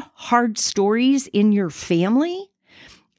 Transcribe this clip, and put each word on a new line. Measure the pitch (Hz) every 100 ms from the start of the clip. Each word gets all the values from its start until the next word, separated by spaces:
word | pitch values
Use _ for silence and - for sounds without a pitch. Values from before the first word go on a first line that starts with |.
| - -
hard | - 240 247 208
stories | - 202 196 226 254 277 -
in | 202 214
your | 202 175
family, | - - 170 185 247 339 370 392 _ _ - - - _